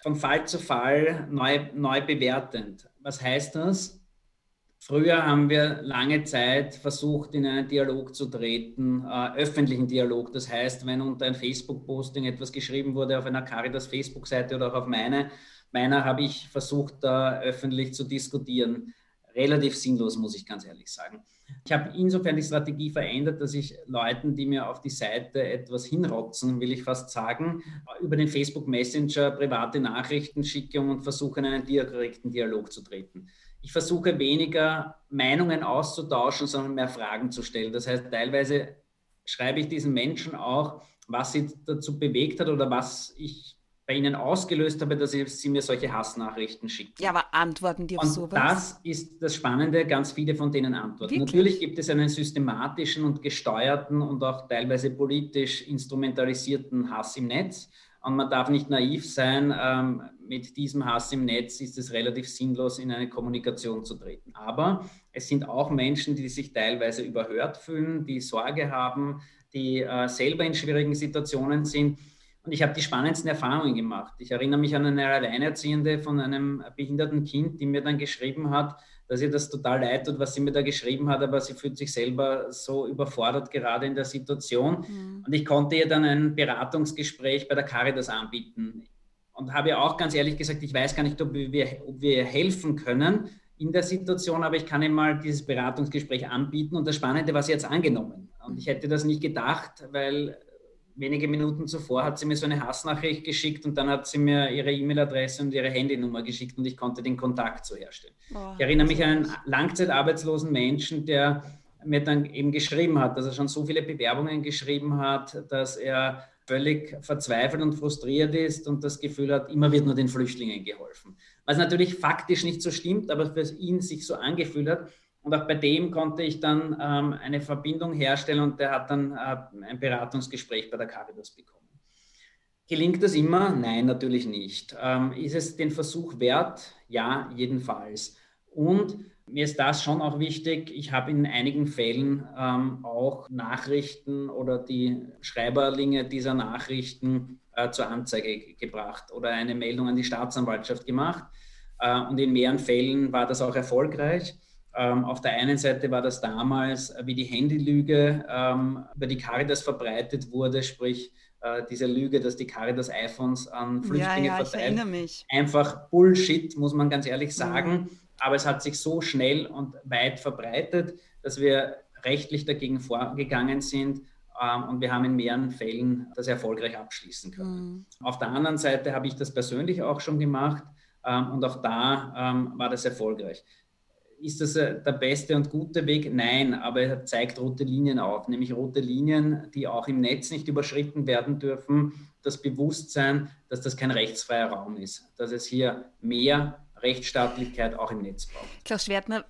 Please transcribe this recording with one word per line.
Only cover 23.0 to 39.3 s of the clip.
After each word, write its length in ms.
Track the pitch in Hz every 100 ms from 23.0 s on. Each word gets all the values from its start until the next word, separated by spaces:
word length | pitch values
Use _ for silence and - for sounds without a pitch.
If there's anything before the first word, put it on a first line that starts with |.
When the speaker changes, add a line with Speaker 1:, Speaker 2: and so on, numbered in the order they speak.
| 92 127 151 156
Speaker 1:
dass 140 | 143
ich 220 | 143 139 - -
Leuten, 480 | 123 117 120 151
die 120 | 139 139
mir 220 | 139 110
auf 120 | 131
die 80 | 135
Seite 520 | - 104 117 123 135
etwas 420 | 98 123 123 123
hinrotzen, 760 | - 165 180 113 113 - 127 123
will 120 | 123
ich 100 | 127
fast 260 | 127 127 -
sagen, 520 | 117 113 123 165 165 - - - 120
über 160 | 165 151
den 120 | 151
Facebook 400 | 143 143 151 135
Messenger 640 | 123 123 151 147 147 139
private 480 | 139 139 117 120 143
Nachrichten 640 | 123 117 139 147 147 147
schicke 360 | 143 143 135 147
und 220 | 139 135
versuche, 380 | 143 139 139 -
in 60 | 135
einen 180 | 135 131
direkten 640 | 139 127 123 120 - 120
Dialog 420 | 120 113 107 101
zu 100 | -
treten. 460 | 95 98 95 92 92 _ - -
Ich 120 | 135
versuche 460 | 165 165 170 175 151
weniger 760 | 139 151 160 160 156 156 156 - -
Meinungen 520 | 139 127 151 175 160
auszutauschen, 840 | 92 131 156 - 147 127 127 139 143
sondern 280 | 143 135
mehr 140 | 135 127
Fragen 420 | 123 107 110 123
zu 100 | 123
stellen. 300 | - 113 110
Das 140 | 117 123
heißt, 160 | 123 123
teilweise 640 | 117 123 139 135 143 - - _ _ _ _
schreibe 340 | -